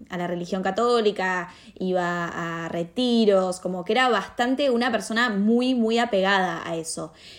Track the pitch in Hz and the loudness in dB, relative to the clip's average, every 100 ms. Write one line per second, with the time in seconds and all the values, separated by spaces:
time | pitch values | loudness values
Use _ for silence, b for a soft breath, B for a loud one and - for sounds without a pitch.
0 | - 180 175 175 170 190 190 190 240 240 | -10 -6 -4 -4 -4 -2 -2 0 2 2
1 | 208 196 185 180 175 B B - 185 180 | 2 0 -2 -2 -6 B B -8 -2 0
2 | 175 175 170 - 165 165 165 170 170 - | 0 -2 -4 -6 -6 -6 -6 -6 -6 -2
3 | 247 233 214 196 185 180 185 180 170 220 | 0 4 6 4 2 -2 -6 -6 -2 2
4 | 254 214 185 - 240 262 285 233 240 220 | 2 2 -2 -4 -2 2 2 2 0 -2
5 | 196 226 240 202 208 233 254 254 220 233 | -2 0 0 2 4 4 2 2 2 2
6 | 233 196 190 196 185 165 170 165 160 - | 2 2 2 2 0 -2 -6 -6 -6 -8
7 | 160 B B | -10 B B